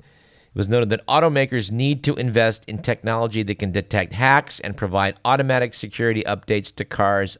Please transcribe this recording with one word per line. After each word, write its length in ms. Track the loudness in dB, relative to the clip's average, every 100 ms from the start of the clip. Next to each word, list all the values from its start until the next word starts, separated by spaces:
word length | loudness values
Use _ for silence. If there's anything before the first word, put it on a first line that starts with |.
it 580 | -14 _ _ _ _ -4
was 100 | 0
noted 220 | 2 2
that 160 | 0 2
automakers 640 | 4 4 4 0 0 -2
need 320 | -2 0 0
to 120 | 0 0
invest 480 | 0 4 2 0
in 180 | -8 -6
technology 600 | -2 -2 -2 -2 0 -2
that 160 | -4 -4
can 140 | -2
detect 420 | -2 -2 -2 -2
hacks 440 | 0 4 4 2 -8
and 180 | -8 -6
provide 440 | -2 0 0 -2
automatic 500 | 0 0 2 0 0
security 500 | -6 -12 -2 0 0 -2
updates 480 | -4 -2 -2 -2
to 100 | -8
cars' 540 | -8 0 2 2 0 -6